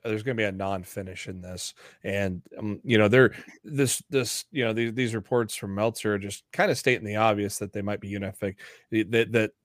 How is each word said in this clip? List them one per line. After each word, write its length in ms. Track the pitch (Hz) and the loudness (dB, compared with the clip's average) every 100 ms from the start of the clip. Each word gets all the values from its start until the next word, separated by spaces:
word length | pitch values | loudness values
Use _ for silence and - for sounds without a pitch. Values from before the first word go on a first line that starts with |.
there's 200 | 117 107 | -4 -4
gonna 120 | 113 117 | -2 0
be 80 | |
a 80 | 104 | 0
non-finish 760 | 95 98 98 87 - 92 90 - | 0 -2 -4 -6 -10 -10 -10 -10
in 120 | 95 | -12
this. 320 | 90 90 - - - - | -12 -10 -12 -14 -20 -10
And, 380 | 98 98 98 90 - - | -4 0 0 -2 -8 -8
um, 240 | 107 101 | -6 -6
you 140 | - 113 | 2 6
know, 100 | 104 | 8
they're, 260 | 123 123 - - - | 8 8 4 -12 -20
this, 400 | - 143 131 - - | -6 0 0 0 -2
this, 340 | 135 117 - - | -2 -2 -4 -6
you 140 | 147 117 | -2 -2
know, 80 | |
these, 200 | 110 117 | 0 -2
these 220 | 113 123 110 | 0 -2 -2
reports 400 | - 123 113 - | 0 0 0 -4
from 180 | 101 | -6
Meltzer 420 | 98 113 113 107 104 | 0 0 0 -2 -2
are 40 | |
just 240 | 98 - - | -4 -12 -6
kinda 240 | - 196 135 | 0 0 2
stating 300 | - 123 107 | 0 0 0
the 100 | 104 | 2
obvious 420 | 113 104 101 - | 2 2 0 -4
that 120 | 104 | -8
they 100 | 104 | -6
might 200 | 101 104 | -6 -6
be 100 | 98 | -6
unific-, 460 | 101 107 - 101 95 - - _ | -6 -8 -6 -6 -8 -14 -20 _
that, 400 | 110 98 117 113 | -2 2 2 2
that 200 | 113 107 - | 2 0 -4